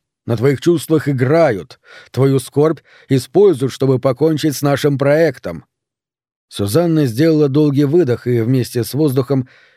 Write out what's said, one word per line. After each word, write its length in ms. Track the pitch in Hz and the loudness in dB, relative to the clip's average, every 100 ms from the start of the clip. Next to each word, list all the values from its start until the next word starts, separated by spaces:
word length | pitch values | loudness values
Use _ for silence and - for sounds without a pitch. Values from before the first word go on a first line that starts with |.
| _ _ - | _ _ -6
на 100 | 117 | -2
твоих 240 | 135 131 | 0 0
чувствах 480 | - 165 - 156 147 | 0 0 0 -2 0
играют, 720 | 135 127 165 156 101 - - _ - - | -2 0 2 2 0 -8 -20 _ -20 -10
твою 280 | - 135 135 | -2 0 0
скорбь 400 | - 139 156 156 _ - - | -2 0 0 -2 _ -16 -2
используют, 640 | 135 - 170 208 135 131 | -2 0 4 4 4 -2
чтобы 280 | - 135 127 | -2 -2 0
покончить 560 | 135 123 160 156 160 131 | -2 0 0 0 -2 -2
с 80 | |
нашим 340 | 143 143 147 139 | -2 0 0 0
проектом». 680 | 139 151 165 120 92 82 - _ _ _ _ _ _ _ _ | 0 2 0 -2 -10 -12 -16 _ _ _ _ _ _ _ _
Сюзанна 560 | - 101 135 175 156 139 | -6 -2 0 2 2 0
сделала 440 | 107 165 156 147 | 0 0 2 2
долгий 340 | 139 151 135 | 2 0 2
выдох, 420 | 143 170 143 117 127 | 2 2 0 -2 -2
и 160 | 120 | -2
вместе 420 | 113 131 117 123 | 0 0 -2 -4
с 100 | 110 | -4
воздухом 540 | 135 156 131 127 135 127 _ _ | -2 -2 -2 -2 -4 -4 _ _